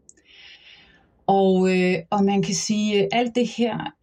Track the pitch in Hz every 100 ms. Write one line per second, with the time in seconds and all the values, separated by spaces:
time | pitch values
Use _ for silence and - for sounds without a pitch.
0 | _ _ _ - - - - - - _
1 | _ _ - 196 190 185 185 185 185 170
2 | - 208 196 196 208 180 - 214 214 208
3 | 196 233 247 247 233 - 233 - - -